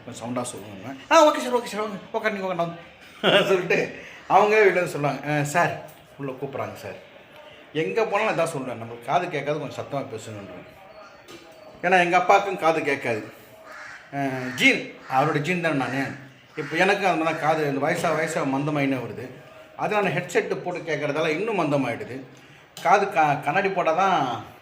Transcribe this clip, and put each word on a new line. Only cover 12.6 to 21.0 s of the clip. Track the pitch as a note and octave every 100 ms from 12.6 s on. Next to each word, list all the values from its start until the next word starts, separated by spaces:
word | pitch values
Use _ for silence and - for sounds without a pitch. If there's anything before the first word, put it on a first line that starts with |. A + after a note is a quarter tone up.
| D#3+ D#3
கேட்காது. | C#3 C#3 C3 A2 G#2+ - - - - - - - -
அஹ், | C#3 C3+ C3 B2+
ஜீன், | B2+ B3+ A3 - - -
அவரோட | C3 D3+ D3+
ஜீன் | D3 F3+
தானே | D#3+ C#3+
நானு. | B2 C3 B2+ - - - - -
இப்போ | C#3 D#3+
எனக்கும் | F#3+ G3 F#3+
அது | D#3+
மாதிரி | D#3+ D#3+
தான் |
காது, | D3 D#3+ D3
இந்த | C3+ D3
வயசா | E3+ F3
வயசா | D#3 D#3+ F3+
மந்தமாயினே | C#3+ C3+ D3 D3 C3+ C3
வருது. | A2+ - A#2+ - - - - -
அதனால | D#3+ G#3 F#3+
ஹெட்செட்டு | D#3 F3 A#3 -
போட்டு | E3 F3 E3+ D3+
கேட்குறதால | D3